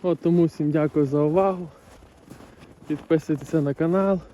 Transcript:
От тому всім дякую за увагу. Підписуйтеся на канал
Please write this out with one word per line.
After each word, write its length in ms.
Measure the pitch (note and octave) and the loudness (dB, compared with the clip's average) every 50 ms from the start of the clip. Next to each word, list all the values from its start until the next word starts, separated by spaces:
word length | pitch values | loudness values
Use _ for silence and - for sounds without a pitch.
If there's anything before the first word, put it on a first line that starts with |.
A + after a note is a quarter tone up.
| - | 0
От 160 | F3+ E3+ - | -2 -2 0
тому 260 | - E3+ E3+ F3 E3+ | 0 2 4 4 2
всім 260 | D#3+ - - D#3 D3 | 2 0 -2 -4 0
дякую 340 | D3 D#3 D3+ D3+ - D3+ D3 | 0 0 0 0 0 0 0
за 140 | C3+ C#3 D3 | 0 0 0
увагу. 480 | D3 D3+ D#3 F#3 F#3+ G3 F#3+ F#3 F3+ D#3 - - - - - - - - - - - - - - - - - - - - - - - - | 0 2 2 2 2 0 -2 -4 -8 -14 -16 -20 -20 -20 -20 -20 -20 -20 -20 -20 -20 -20 -20 -20 -20 -20 -20 -20 -20 -20 -20 -20 -8 -8
Підписуйтеся 760 | D3+ C#3+ - - E3 D#3+ - - D#3 C#3 - - - D#3+ | -8 -8 -2 0 0 0 0 -2 -6 -6 -4 -4 -2 -2
на 120 | C#3+ C#3+ C#3 | 0 -2 -2
канал 460 | - D#3+ E3 F3 F#3+ G3 G3 G3 F3+ - - | -2 -2 0 0 2 2 2 0 -2 -4 -12